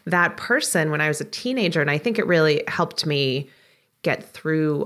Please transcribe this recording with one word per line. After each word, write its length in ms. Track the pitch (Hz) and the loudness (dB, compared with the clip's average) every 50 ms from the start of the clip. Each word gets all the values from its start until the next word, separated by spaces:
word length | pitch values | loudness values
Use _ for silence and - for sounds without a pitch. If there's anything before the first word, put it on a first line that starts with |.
| _ | _
that 320 | - 175 175 175 170 - | 0 2 2 2 2 0
person 540 | - - - 240 294 302 - - 180 156 156 | -4 -2 0 0 0 0 0 0 0 0 0
when 100 | 151 147 | 0 0
I 80 | 151 151 | 0 0
was 120 | 147 147 | 0 -2
a 40 | 147 | -4
teenager. 560 | - - - - 254 254 262 214 170 170 165 | -8 -10 -8 -6 -4 -2 0 0 0 0 0
And 100 | 147 143 | 0 0
I 60 | 143 | 0
think 220 | 151 - 240 220 220 | 0 -2 -2 -2 0
it 80 | - | 0
really 360 | - 175 165 156 156 151 147 - - | 2 4 4 4 4 4 2 0 -4
helped 380 | - - 175 165 - - - | -2 -2 -2 -2 -2 -4 -2
me 420 | 160 147 139 139 135 123 135 139 - - _ _ _ _ _ _ _ _ _ _ | -2 0 0 0 0 0 -2 -4 -8 -14 _ _ _ _ _ _ _ _ _ _
get 200 | 170 135 - - - - | -2 -2 -2 -4 -14 -20
through 520 | - - 156 156 156 156 151 147 143 - | -10 -4 -2 0 2 2 2 0 0 -2